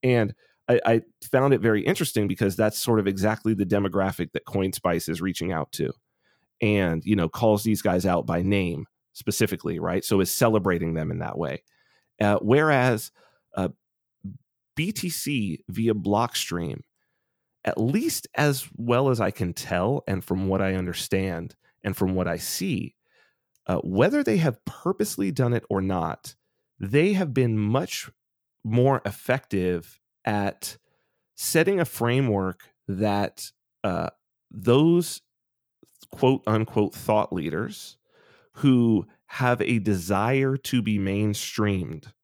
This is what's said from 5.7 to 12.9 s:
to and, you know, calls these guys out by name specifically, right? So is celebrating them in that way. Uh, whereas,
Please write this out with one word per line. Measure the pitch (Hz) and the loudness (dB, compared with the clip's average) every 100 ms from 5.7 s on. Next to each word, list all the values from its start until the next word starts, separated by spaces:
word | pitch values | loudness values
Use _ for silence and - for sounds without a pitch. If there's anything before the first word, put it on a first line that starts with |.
to | - 65 - _ _ _ _ _ _ | -6 -6 -6 _ _ _ _ _ _
and, | 110 104 92 82 - | 0 2 2 -2 0
you | 104 | 0
know, | 82 | 0
calls | - 117 104 | 2 2 4
these | 110 104 | 2 0
guys | 104 90 90 | 0 0 2
out | 90 85 | 0 0
by | 85 | -2
name | 92 101 90 78 107 _ _ | 0 0 0 -6 -10 _ _
specifically, | - - - 113 90 87 85 | -12 -6 -2 -2 -2 -6 -4
right? | 85 90 | -4 -4
So | - 101 | 0 0
is | 90 | 2
celebrating | - 120 110 95 87 82 | 2 2 2 2 0 -2
them | 82 80 | -2 -4
in | 85 | -4
that | 82 - | -6 -6
way. | 80 - _ _ _ _ _ _ | -6 -6 _ _ _ _ _ _
Uh, | 104 101 | 0 0
whereas, | 104 135 156 143 127 | 4 4 4 4 4